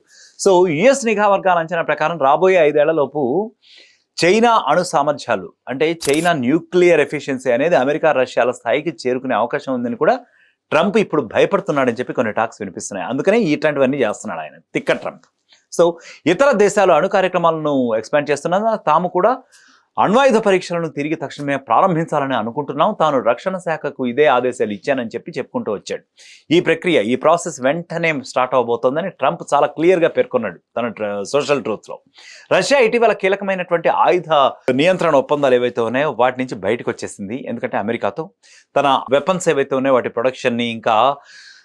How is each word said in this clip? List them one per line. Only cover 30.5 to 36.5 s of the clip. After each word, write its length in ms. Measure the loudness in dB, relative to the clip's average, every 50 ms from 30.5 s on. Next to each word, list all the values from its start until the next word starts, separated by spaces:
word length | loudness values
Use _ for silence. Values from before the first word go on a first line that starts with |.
| -10 -12 _ _ _
తన 100 | -6 -6
ట్ర-, 360 | -6 -6 -6 -8 -6 -6 -8 -8
సోషల్ 400 | -2 -2 -2 0 0 -2 -2 -2
ట్రూత్లో. 360 | -6 -8 -8 -10 -16 -16 -16 _ _ _ -20 -20 -20 -20 -20 -4 _ 0
రష్యా 260 | 0 2 2 2 2
ఇటీవల 340 | 4 2 2 2 2 2 2
కీలకమైనటువంటి 760 | 0 0 -2 -2 -2 -2 -6 -4 -4 -2 -2 -2 0 0 0
ఆయుధ 440 | 2 2 2 2 2 0 0 0 2 2 2 2 0 -2 _ -2
నియంత్రణ 440 | 0 2 2 2 2 2 0 2 2
ఒప్పందాలు 400 | 2 2 2 -2 0 2 2 4
ఏవైతే 260 | 4 2 0 -2 -2
ఉన్నాయో 300 | -2 0 0 0 -2 -2 0 0
వాటి 200 | 0 0 0 -4
నుంచి 140 | -8 -8